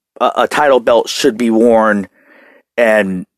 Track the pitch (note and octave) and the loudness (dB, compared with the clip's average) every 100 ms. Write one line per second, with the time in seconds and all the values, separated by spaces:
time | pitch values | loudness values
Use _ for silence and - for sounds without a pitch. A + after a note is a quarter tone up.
0 | _ - A#2+ - A2+ - D3 B2 A#2 A#2 | _ -6 -4 -2 -2 0 2 2 2 0
1 | - - C#3+ A2 A#2 A2 A#2 A2+ A2 G#2 | 0 -2 -2 -2 0 2 2 2 2 0
2 | G2 _ _ _ - _ _ - A2+ G#2+ | -4 _ _ _ -20 _ _ -2 0 2
3 | G2 F#2 - | 0 -6 -10